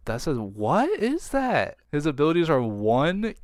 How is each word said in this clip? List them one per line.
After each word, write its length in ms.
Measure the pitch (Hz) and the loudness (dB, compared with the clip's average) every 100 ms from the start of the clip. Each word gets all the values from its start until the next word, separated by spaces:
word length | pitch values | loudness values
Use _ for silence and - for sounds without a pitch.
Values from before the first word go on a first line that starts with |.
That 160 | - 113 | -8 -6
says, 180 | - 127 | -2 -2
what 500 | 104 104 107 175 294 | -4 -4 0 2 2
is 420 | 427 226 320 - | 0 -2 -4 -4
that? 480 | 269 262 170 98 - _ | -2 0 0 0 -4 _
His 160 | 147 156 | -4 -2
abilities 420 | 131 151 170 165 | 2 2 2 2
are 140 | 139 | 2
one, 720 | 120 104 107 120 151 190 117 - | 0 0 2 2 2 0 -4 -6